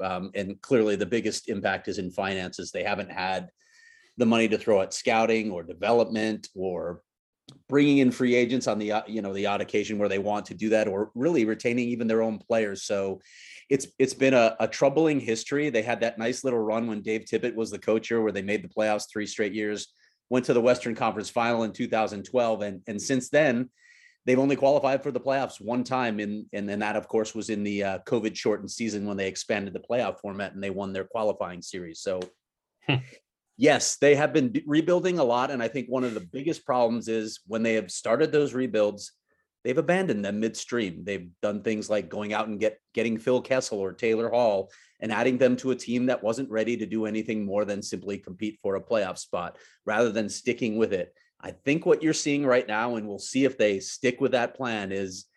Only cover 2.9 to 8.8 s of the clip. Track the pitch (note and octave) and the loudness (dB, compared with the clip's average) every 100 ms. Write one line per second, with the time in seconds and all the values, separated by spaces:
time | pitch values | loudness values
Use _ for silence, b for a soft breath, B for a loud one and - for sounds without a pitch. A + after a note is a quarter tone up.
2.9 | G2+ F2 F2 F#2 F#2 F2+ _ b b b | -4 -6 -6 -4 -4 -6 _ b b b
3.9 | b b - A2+ A2+ A2+ G#2+ - G2 F#2+ | b b 0 2 4 4 2 4 2 2
4.9 | - B2 A2+ A2+ A2+ G#2+ F2+ E2 F2 G2+ | -2 0 2 4 2 -2 -6 -8 -2 2
5.9 | A#2+ A2+ A2 A2 G#2 - F#2+ F#2 F2 E2+ | 4 2 0 -2 -4 -8 -6 -4 -4 -6
6.9 | F2 _ _ _ _ - - - C#3+ D3 | -10 _ _ _ _ -20 -20 0 4 6
7.9 | C#3 B2+ A#2 B2+ B2 A#2+ B2+ B2+ G#2 | 6 4 2 2 4 2 0 0 -2